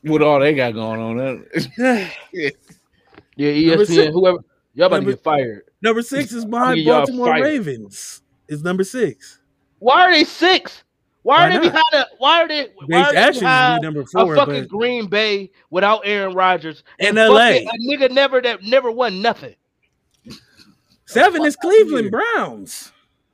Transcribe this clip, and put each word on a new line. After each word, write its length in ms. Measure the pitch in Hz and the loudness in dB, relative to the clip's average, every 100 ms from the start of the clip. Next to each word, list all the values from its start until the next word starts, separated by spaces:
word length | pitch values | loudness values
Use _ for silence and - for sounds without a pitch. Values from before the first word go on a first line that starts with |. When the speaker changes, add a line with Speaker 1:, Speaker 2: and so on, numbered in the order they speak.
Speaker 1:
With 200 | 151 151 | -2 2
all 180 | 151 143 | 2 4
they 140 | 143 | 2
got 200 | 147 123 | 0 -2
going 260 | 113 110 113 | -4 -8 -8
on, 200 | 113 117 | -6 -6
uh, 180 | 135 113 - 165 131 - | -8 -10 -8 -8 -8 -4
<laughs> 0 | |
Speaker 2:
<sighs> 300 | 254 233 180 - - | -2 -2 -4 -14 -16
Speaker 1:
yeah. 180 | 185 143 - _ _ _ _ _ - _ - | -8 -8 -8 _ _ _ _ _ -20 _ -4
Speaker 3:
Yeah, 140 | 147 | -2
Speaker 2:
Number 0 | |
Speaker 3:
E 180 | 147 165 180 | 2 2 4
S 60 | 208 | 4
P 100 | 165 | 4
N, 60 | |
Speaker 2:
six. 80 | 156 | 2
Speaker 3:
whoever, 260 | 165 185 180 _ _ _ | 2 2 0 _ _ _
y'all 120 | 131 180 | 0 2
about 80 | 160 | 2
Speaker 2:
Number 160 | 135 | -2
Speaker 3:
to 40 | 127 | -4
get 60 | |
fired. 380 | 156 151 123 101 _ _ | -2 -2 -2 -8 _ _
Speaker 2:
Number 220 | 220 226 | -4 -2
six 300 | 233 277 247 | -4 -6 -6
is 120 | 233 220 | -10 -8
my 280 | 233 254 | -2 0
Speaker 3:
Y'all 240 | 285 311 302 | 0 2 2
Speaker 2:
Baltimore 280 | 277 247 240 | 0 -2 -2
Speaker 3:
fired. 140 | - | 0
Speaker 2:
Ravens. 800 | 294 294 165 120 101 - - - _ _ _ | -2 -4 -6 -10 -16 -20 -20 -20 _ _ _
It's 140 | 147 | -8
number 200 | 165 185 | -6 -4
six. 560 | 190 254 196 - - _ _ _ _ _ | -4 -4 -6 -6 -20 _ _ _ _ _
Speaker 3:
Why 220 | 226 311 | 2 4
are 100 | 370 | 4
they 120 | 330 | 4
six? 600 | 320 - 339 370 - - _ _ _ _ | 0 0 0 0 -2 -20 _ _ _ _
Why 140 | - 302 | 0 2
Speaker 2:
Why 80 | |
Speaker 3:
are 40 | 349 | 4
they 40 | 359 | 2
Speaker 2:
not? 60 | |
Speaker 3:
behind 200 | 339 311 330 | 2 2 0
a, 140 | 294 254 _ | 0 -2 _
why 240 | 262 339 | 2 2
are 40 | 330 | 0
they, 140 | 302 | -4
Speaker 2:
They 60 | 262 - 143 | -8 -12 -2
Speaker 3:
why 160 | 165 | 2
are 100 | 285 | 2
they 60 | 233 | 4
Speaker 2:
actually 160 | 247 | 2
should 60 | 254 | 2
be 40 | 202 | 0
Speaker 3:
behind 360 | 254 254 208 | 2 2 0
Speaker 2:
number 180 | 156 147 | -4 -8
Speaker 3:
a 60 | 135 | -4
Speaker 2:
four, 300 | 175 170 156 | 0 2 2
Speaker 3:
fucking 180 | 202 143 | 2 -2
Speaker 2:
but 60 | 131 | -6
Speaker 3:
Green 380 | 202 240 247 202 | -4 -4 -4 -4
Bay 420 | 202 214 202 190 _ _ | -2 0 -2 -8 _ _
without 320 | 175 202 220 | 0 2 0
Aaron 300 | 202 208 196 | -2 -4 -4
Rodgers 480 | 185 185 180 160 151 _ - | 0 2 0 -4 -14 _ -4
Speaker 2:
In 100 | 196 | 0
Speaker 3:
and 100 | 214 | 4
Speaker 2:
L 200 | 220 214 | 6 6
A. 260 | 233 190 | 6 2
Speaker 3:
fucking 40 | 208 | -2
a 280 | 226 247 285 | -8 -6 0
nigga 120 | 262 | 0
never 300 | 262 277 262 | 2 0 0
that 220 | 247 202 | -2 -6
never 280 | 196 262 247 | 0 0 0
won 300 | 226 240 190 | -4 -4 -2
nothing? 340 | 226 - 127 95 _ _ _ _ _ _ 233 - _ _ _ _ _ _ - | -4 -4 -14 _ _ _ _ _ _ _ -20 -20 _ _ _ _ _ _ -6
Speaker 2:
Seven 380 | 226 370 339 | 2 2 2
is 120 | 302 - | -4 -4
Speaker 3:
Fuck 80 | |
out 40 | 339 | 2
of 40 | |
Speaker 2:
Cleveland 320 | 440 359 277 | 4 4 0
Speaker 3:
here. 60 | 202 | -2
Speaker 2:
Browns. 840 | 220 453 427 180 214 269 - - _ _ _ _ | -4 -2 -4 -6 -10 -18 -18 -20 _ _ _ _